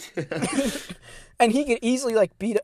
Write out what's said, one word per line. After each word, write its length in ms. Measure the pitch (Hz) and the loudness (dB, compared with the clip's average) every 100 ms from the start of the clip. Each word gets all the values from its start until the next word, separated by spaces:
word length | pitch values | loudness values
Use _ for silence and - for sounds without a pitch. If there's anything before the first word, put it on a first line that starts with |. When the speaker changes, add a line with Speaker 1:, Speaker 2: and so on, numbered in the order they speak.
| - - | -12 -8
Speaker 1:
<laughs> 0 | |
Speaker 2:
<laughs> 1200 | 143 160 - 277 269 294 - - - - - - | -6 -4 -4 -2 -2 -4 -12 -18 -18 -20 -10 2
Speaker 1:
And 120 | 240 | 4
he 120 | 247 285 | 4 0
could 120 | 233 | 0
easily, 320 | 233 254 262 | 0 0 2
like, 220 | 220 190 - | 2 2 0
beat 160 | 214 208 | -2 0